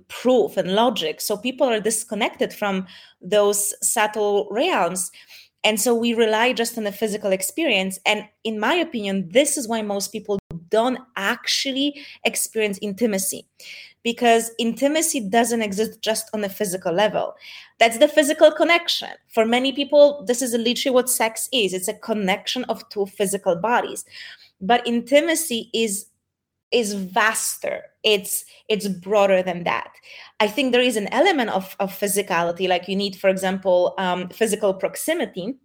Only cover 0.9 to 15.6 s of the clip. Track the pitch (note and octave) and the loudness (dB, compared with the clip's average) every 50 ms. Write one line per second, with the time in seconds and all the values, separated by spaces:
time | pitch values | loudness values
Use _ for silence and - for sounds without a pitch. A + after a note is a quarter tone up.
0.9 | A#3+ - E3 D#3 D#3 - - - G#3+ G3 F#3+ B3 B3+ B3+ D4+ B3+ A3+ G#3+ F#3 G#3+ | 0 -2 -4 -6 -6 -6 -6 -6 -4 -4 -4 -6 -2 0 0 0 0 0 0 -2
1.9 | A3+ - - - A3+ G3 A#3 D#4+ - - A#3+ F#3+ - - G#3 G3+ G3 F#3 F#3 F#3 | -2 -4 -4 -6 -4 -4 -4 -4 -2 -2 -4 -4 -4 -4 -4 -2 -2 -4 -4 -8
2.9 | - - - - _ _ - F3+ G#3 G#3 G#3 G3+ G#3 G3+ - - - - - - | -12 -20 -20 -20 _ _ -6 0 2 4 4 4 2 0 -2 -4 -4 -4 -4 -2
3.9 | - A3+ G#3+ G#3+ G#3+ A3+ G#3 G#3 G3+ G3+ - G3+ G3+ A3 D4 F#4 E4+ A#3 F#3 E3+ | 0 2 0 0 0 -2 0 0 0 0 0 -2 -2 -2 0 0 2 0 0 0
4.9 | F3+ F#3 F#3 - - - - - - - - _ _ _ - G#3 G#3+ G#3+ - B3 | -2 -4 -6 -8 -10 -16 -20 -20 -20 -20 -20 _ _ _ 0 0 0 2 2 2
5.9 | A#3+ A#3 A#3 A#3+ A#3 A3 A#3 G#3+ A3 G#3+ A#3 B3+ B3 G#3 A#3 A#3 - A#3 G#3+ G3+ | 2 2 2 2 2 2 2 2 2 2 2 2 0 0 -2 -4 -4 -4 -6 -6
6.9 | G3 - A3+ G#3+ G3 G#3 G#3 G3+ F#3+ F#3+ F#3+ - - - E4 D4+ A3 F#3+ F#3+ F#3+ | -4 -4 -4 -4 -2 -4 -2 -2 -2 -2 -2 -4 -4 -2 0 2 2 2 0 -2
7.9 | F#3+ - - - G#3+ G#3+ G3+ - _ _ - A3+ A3 G#3+ G#3 A#3+ D#4+ F4+ E4 E4 | -4 -4 0 0 0 0 -2 -8 _ _ -8 -6 -4 -2 0 0 2 0 0 -2
8.9 | - A#3 G#3 G3 G3 G3 F3+ E3 F3 A#3+ D4+ D4 - D4+ B3 G#3+ A#3 A3+ G#3+ G#3 | -4 -6 -4 -4 -2 -4 -4 0 2 2 2 2 0 -4 -4 -4 -4 -4 -2 -4
9.9 | G3+ G3+ G3 - - A3 G#3 - G#3 G3 - - - E3 E3 - - A3 A3+ B3+ | -4 -4 -6 -6 -8 -8 -6 -4 -4 -4 -4 -8 -14 -14 -6 0 2 2 2 2
10.9 | B3+ - - - - F#3+ G3 G3+ A#3+ A#3 - - - - - C#4 C4 C4+ C#4 C#4+ | 0 -4 -6 -10 -8 -4 -2 -2 -2 -4 -4 -4 -4 -2 -2 -2 -2 0 0 -2
11.9 | C#4+ - - - - - - A#3 A#3 - - - - A3 G#3+ G#3 G3 G3 - G#3 | -2 -4 -10 -20 -12 -6 -4 -4 -2 -2 -4 -4 -2 -2 -2 0 -2 -4 -6 -8
12.9 | G3 F#3+ A#3+ A3+ G3+ F#3+ F#3+ - - - - _ _ - - - - - - - | -4 -2 0 0 0 0 -2 -4 -6 -8 -10 _ _ -20 -20 -20 -20 -20 -20 -20
13.9 | - _ - A#3 A#3 - B3 A#3 A3+ A3+ A3+ A3+ - - A#3+ A3+ A3+ A3+ C4+ C#4 | -18 _ -4 -4 -2 2 4 6 6 4 4 0 -4 -4 -2 -2 -2 0 0 2
14.9 | D4+ D#4+ D#4+ D#4 - C#4+ G#3+ F#3+ G#3+ A#3 A#3+ A#3 A#3+ A#3 | 2 2 0 0 -2 -4 -2 0 2 2 2 2 0 -2